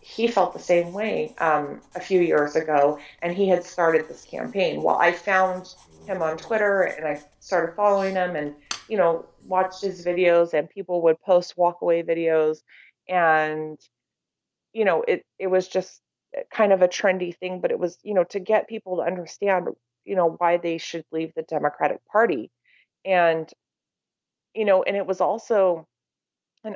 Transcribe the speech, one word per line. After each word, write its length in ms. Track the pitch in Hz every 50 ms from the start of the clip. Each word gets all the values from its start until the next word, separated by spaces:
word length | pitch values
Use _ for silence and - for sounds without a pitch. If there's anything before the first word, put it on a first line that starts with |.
he 260 | _ - - - 226
felt 260 | 233 - 202 180 - -
the 60 | 165
same 340 | - - 180 175 170 175 180
way, 400 | 202 220 220 190 156 156 156 - -
um, 420 | 175 160 156 151 147 143 - - - _ -
a 40 | 175
few 200 | - - 190 180
years 340 | 175 165 156 151 147 147 -
ago, 440 | 160 156 156 151 143 143 147 147 - - - - _
and 140 | 170 175 175
he 120 | 190 202
had 160 | 190 185 175 175
started 440 | - - - 170 165 160 156 156
this 160 | - - - -
campaign. 580 | - - - - - - 196 185 160 147 147 156
Well, 140 | 165 -
I 140 | - 175 175 175
found 600 | - - 208 190 185 190 185 180 180 180 - - - - _ - - -
him 160 | 208 190 180
on 160 | 165 156 160
Twitter, 460 | 160 - - 226 214 208 202 196 190 175
and 220 | 156 - 151 160
I 140 | 151 147 - - _ _ _
started 360 | - - 196 170 165 165 -
following 380 | - 208 208 196 196 196 190 190
him, 200 | 185 185 180 175
and, 180 | 151 147 143 143 - _ _ - - -
you 100 | - 220
know, 280 | 196 170 170 165 170 - - _ _ -
watched 360 | - 185 185 185 185 - -
his 240 | 196 190 175 170 175
videos, 480 | 180 175 180 185 175 170 170 170 170 170
and 160 | 151 156 180
people 320 | _ 202 190 - 180 175 165
would 160 | 165 160 -
post 360 | _ 208 185 175 175 - -
walkaway 480 | - 175 175 175 - 185 175 170 170 165
videos, 520 | 170 165 165 165 160 160 160 156 156 156 - _ _ - - - _ _ _ _ -
and, 720 | 185 180 170 165 160 156 156 156 156 156 156 156 156 - _ _ _ _ _ _ _ _ _ _ _ _ _ _ _ _ _ _ _
you 120 | 226 214
know, 160 | 190 170 156 -
it, 180 | - 185 180 - _ _ -
it 80 | 190
was 200 | 185 185 185 185
just 340 | - - 190 180 - - _ _ _ _ _ _ _ - - - - -
kind 180 | - 214 202
of 120 | 196 180 180
a 40 |
trendy 480 | 180 - - - 196 185 185 180 170 170
thing, 260 | - 185 180 185 180
but 100 | 175 170
it 80 | - 185
was, 180 | 175 170 175 _ _
you 100 | 208 208
know, 120 | 190 175
to 140 | 175 - 202
get 280 | 185 214 220 208 - -
people 280 | 226 - - 190 185
to 40 | 170
understand, 640 | - 165 185 180 170 156 - - 202 202 190 180 170 - - - _ _ _ _ _
you 100 | 202 202
know, 200 | 185 175 165 165
why 200 | - 175 170 175
they 200 | 175 175 170 165
should 260 | 160 - - - 165 156 _
leave 220 | 160 160 160 160 -
the 80 | 165
Democratic 640 | 160 - 165 147 147 147 - - - 147 - - -
Party. 460 | _ - 208 233 214 151 117 107 - _ _ _ _ _ _ _ _ _ _ _
And, 460 | 190 190 180 170 165 160 160 160 - - _ _ _ _ _ _ _ _ _ _ _ _ _ _ _ _ _ _ _ _
you 120 | 214 214
know, 180 | 208 190 190 -
and 120 | - 196
it 100 | 202 185
was 120 | 175 190 -
also 640 | 185 151 196 233 - - 233 202 190 185 170 160 160 _ _ _ _ _ _ _ _ _ _ _ _ _ _ _ -
an 120 | 220 196